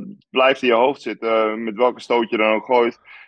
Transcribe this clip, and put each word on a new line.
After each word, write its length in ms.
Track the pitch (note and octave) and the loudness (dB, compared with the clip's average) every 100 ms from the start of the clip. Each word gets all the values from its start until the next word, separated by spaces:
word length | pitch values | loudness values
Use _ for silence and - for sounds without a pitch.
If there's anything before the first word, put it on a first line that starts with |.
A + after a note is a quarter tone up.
| F#2+ - _ | -2 -18 _
blijft 320 | B2+ C3 C3+ | 0 2 2
in 60 | B2 | 2
je 60 | |
hoofd 280 | A#2 C3 C3+ | 2 2 0
zitten, 280 | - G#2 A2+ A2 A2 | -8 -6 -2 0 0
eh, 20 | |
met 220 | A2 A2+ G#2 | -4 -6 0
welke 260 | B2 G2+ | 0 -2
stoot 280 | - A#2+ A2+ | -2 -2 0
je 80 | A2+ | 0
dan 160 | A2 | 0
ook 120 | A2 - | 0 0
gooit. 340 | B2 A#2+ - _ - | 2 2 -2 _ -20